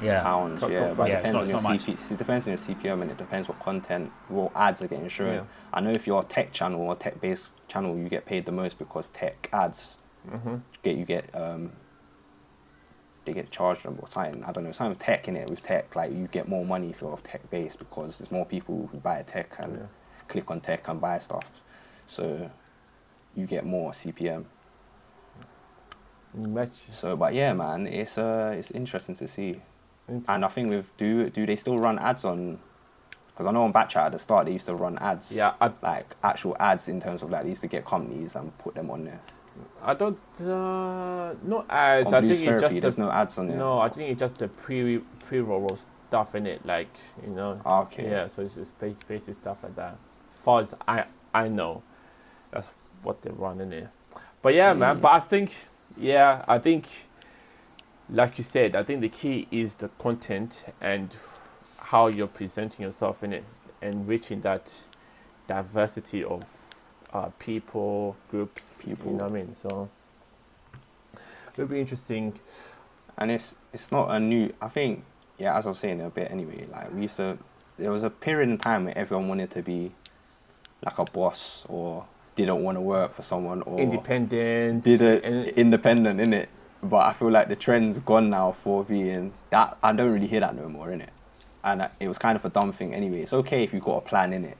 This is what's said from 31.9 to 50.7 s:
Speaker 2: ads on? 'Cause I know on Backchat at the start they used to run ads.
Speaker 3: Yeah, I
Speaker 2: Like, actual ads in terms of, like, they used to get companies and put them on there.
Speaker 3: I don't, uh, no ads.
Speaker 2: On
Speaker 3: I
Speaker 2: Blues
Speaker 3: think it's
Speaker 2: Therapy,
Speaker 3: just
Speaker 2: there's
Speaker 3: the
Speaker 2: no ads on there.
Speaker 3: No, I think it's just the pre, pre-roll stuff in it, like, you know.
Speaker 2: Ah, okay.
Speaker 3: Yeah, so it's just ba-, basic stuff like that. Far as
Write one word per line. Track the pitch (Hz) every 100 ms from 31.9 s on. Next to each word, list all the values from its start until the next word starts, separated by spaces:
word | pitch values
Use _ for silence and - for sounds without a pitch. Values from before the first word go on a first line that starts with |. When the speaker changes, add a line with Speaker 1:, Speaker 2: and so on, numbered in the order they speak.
| 110
Speaker 2:
ads | 101 127 98
on? | 87 87 80 - _ _ _ _ - - -
'Cause | -
I |
know | 113
on | 113
Backchat | 101 110 95 78
at |
the | 87
start | - 78 78
they |
used | 92 -
to | 87
run | 90 87
ads. | 101 90 -
Speaker 3:
Yeah, | 107 104 -
I | 117 -
Speaker 2:
Like, | 90 82 - -
actual | 101 - 92 -
ads | 101 92 -
in | 90
terms | 90 90
of, | 82
like, | 85
they | 71
used | 92
to | 82
get | 85 -
companies | 92 60 67 82 -
and | 76 -
put | - -
them | 80
on | 69 80
there. | - - - - - - -
Speaker 3:
I | -
don't, | 143 208 202 - -
uh, | 180 185 185 190 185 185 180 180 175 151
no | 175 220 -
ads. | 143 139 135 127
Speaker 2:
On | 127
Speaker 3:
I |
Speaker 2:
Blues | 110 113
Speaker 3:
think |
it's | 160 113
Speaker 2:
Therapy, |
Speaker 3:
just | - 90
Speaker 2:
there's | 127 117
Speaker 3:
the |
Speaker 2:
no | 104
ads | 92 104 -
on | 90
there. | 85
Speaker 3:
No, | 135 127
I | 113
think | 143 151
it's | 123
just | 127 127
the | 101
pre, | - - 127 120 117 - - -
pre-roll | 131 113 95 98 95 - - -
stuff | 117 104 107
in | 104
it, | 82 85
like, | 85 85 - - - 107
you |
know. | 95 101 101 -
Speaker 2:
Ah, | 95
okay. | 95 - 110
Speaker 3:
Yeah, | 104 90
so | -
it's | 98 -
just | 98 -
ba-, | 107 104 -
basic | 107 104 98
stuff | 101 101
like | 92 92
that. | 90 90 - - -
Far | - - 120
as | 104